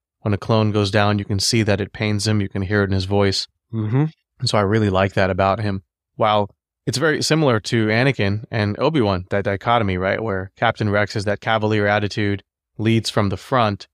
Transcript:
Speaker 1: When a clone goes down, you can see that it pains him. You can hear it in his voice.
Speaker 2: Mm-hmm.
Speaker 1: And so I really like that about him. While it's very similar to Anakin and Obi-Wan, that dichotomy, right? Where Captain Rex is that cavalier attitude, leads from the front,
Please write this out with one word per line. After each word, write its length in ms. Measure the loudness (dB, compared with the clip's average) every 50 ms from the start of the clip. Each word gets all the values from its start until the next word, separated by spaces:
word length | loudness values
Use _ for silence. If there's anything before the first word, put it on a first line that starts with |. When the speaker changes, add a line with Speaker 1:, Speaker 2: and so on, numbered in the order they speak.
| _ _ _ _
Speaker 1:
When 120 | -4 -2 -2
a 40 | -2
clone 340 | 0 0 2 2 2 2
goes 180 | 2 0 0 2
down, 300 | 2 2 2 2 2 0
you 40 | -2
can 140 | -2 -4 -2
see 240 | -2 0 2 2
that 180 | 2 2 0 0
it 120 | -2 -6
pains 340 | -6 -4 -4 -2 -2 -2 0
him. 140 | 0 0 0
You 80 | 0 -2
can 140 | -4 -6
hear 200 | -4 0 0 0
it 40 | 2
in 60 | 2
his 140 | 0 -2 0
voice. 400 | 0 2 2 2 2 0 -2 -6 -10 _ _ _ -10
Speaker 2:
Mm-hmm. 340 | -6 -6 -4 0 0 0 0 -2 -4 _ _ _ _ -8
Speaker 1:
And 80 | -6 -2
so 100 | 0 2
I 40 |
really 280 | 2 2 2 2 2 2
like 220 | 2 2 0 0 0
that 160 | 0 0 0
about 300 | 0 0 2 0 0 0
him. 220 | -2 -4 -4 -4 -8 _ _ _ _ _ _
While 340 | -2 0 2 2 2 0 -2 _ _ _ _ _ _ -8
it's 120 | -6 -4 0
very 240 | 0 0 0 0
similar 380 | 0 0 2 2 2 2 2 0
to 260 | -2 -2 0 0 0
Anakin 580 | 2 2 2 2 0 0 0 -2 -2 -2 -4 -6 -6
and 280 | -4 -2 -2 -2 -2 0
Obi-Wan, 460 | -2 0 2 2 2 2 0 -2 -4 -4
that 140 | -4 -2 -2
dichotomy, 520 | -2 -4 -2 0 0 2 2 2 0 -2
right? 260 | -2 0 -2 -2 -2
Where 280 | -2 -4 -4 -6 -6 -8 _
Captain 340 | -2 0 0 0 0 -2 0
Rex 240 | 0 0 0 -2 -4
is 100 | -6 -4
that 160 | -4 -4 -4
cavalier 460 | -2 -2 0 0 0 0 0 0 2
attitude, 560 | 2 2 0 0 -2 -4 -2 -2 -2 -2 -4 -8 _ _ _ _ _ _ -4
leads 320 | 0 2 2 2 0 -2
from 180 | -2 0 0 0
the 80 | -2
front, 500 | -6 -6 -2 0 0 0 0 -2 -6 -10 _